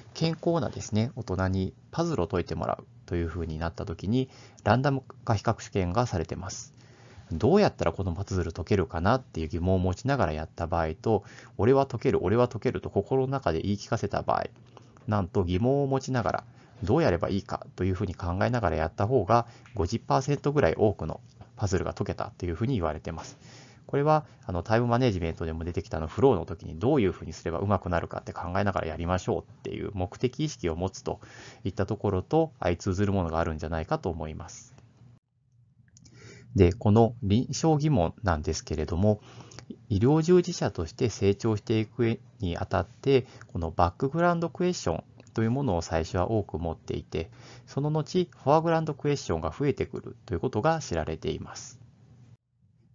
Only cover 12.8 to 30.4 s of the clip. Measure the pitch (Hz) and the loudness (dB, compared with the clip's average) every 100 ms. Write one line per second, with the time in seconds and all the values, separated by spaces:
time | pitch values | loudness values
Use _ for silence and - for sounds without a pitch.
12.8 | - 104 - 135 131 135 - 80 95 101 | -2 -2 0 0 0 -2 0 0 0 -4
13.8 | - - 101 - - 50 50 - - - | -2 -4 -2 -2 0 0 -2 -10 -20 -20
14.8 | - - - 107 90 101 87 90 123 139 | -20 -12 -2 0 0 0 2 2 2 2
15.8 | 139 135 135 127 - - - - - - | 2 0 0 -2 0 -2 -6 -20 -20 -6
16.8 | 87 147 139 87 - 95 - - - - | 2 4 4 2 2 -2 -2 -8 -8 -2
17.8 | 107 90 101 - 87 92 107 123 87 80 | 0 0 -2 -4 -2 0 2 2 2 0
18.8 | 80 - 101 131 92 117 - - - - | 0 0 0 2 4 2 0 -8 -10 -4
19.8 | 95 113 - 139 135 139 143 147 85 - | -2 -2 0 0 2 0 0 4 4 4
20.8 | 104 - 85 - - - - - 98 92 | 2 2 -6 -8 -12 -20 -20 -6 -2 0
21.8 | 82 - 98 82 - - 87 82 117 117 | -2 -4 -4 -4 -8 -6 -6 -2 -2 0
22.8 | 80 78 - 80 - - - - - - | -2 -4 -8 -10 -12 -18 -20 -20 -20 -20
23.8 | - 139 147 156 - - - 87 92 113 | -6 0 2 2 0 -12 -6 -4 2 2
24.8 | 120 120 127 92 82 - 82 80 82 85 | 4 4 2 2 -2 -4 -6 -6 -6 -6
25.8 | - 82 80 - 135 95 80 90 - 80 | -6 -6 -4 4 4 4 0 -10 -12 -4
26.8 | 117 151 92 - - 87 85 82 101 98 | 0 2 2 -2 -8 -8 -6 -2 0 0
27.8 | 87 85 82 - - - 87 92 104 90 | 0 -2 -2 -8 -10 -10 -4 -2 0 0
28.8 | 82 80 85 92 - 85 - - 98 - | -4 -4 -2 0 0 -4 -6 -12 -10 -8
29.8 | - 98 90 - 120 - | -6 -4 -6 -2 -4 -2